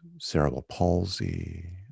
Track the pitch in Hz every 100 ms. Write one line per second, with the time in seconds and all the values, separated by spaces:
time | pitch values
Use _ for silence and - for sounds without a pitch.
0 | - 170 - 80 73 65 - - 90 87
1 | 92 87 90 82 - 82 85 90 104